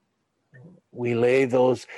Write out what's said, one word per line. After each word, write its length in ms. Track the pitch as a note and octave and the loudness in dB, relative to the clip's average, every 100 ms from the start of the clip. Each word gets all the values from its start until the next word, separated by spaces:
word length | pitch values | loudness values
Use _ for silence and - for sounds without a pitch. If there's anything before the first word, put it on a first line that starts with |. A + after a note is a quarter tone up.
| _ _ _ _ _ C3 E3 - _ | _ _ _ _ _ -20 -20 -20 _
We 220 | A#2 A#2+ A#2 | -8 -4 0
lay 300 | B2 C3 C3 | 2 2 2
those 420 | B2+ B2+ A2+ - | 2 2 0 -6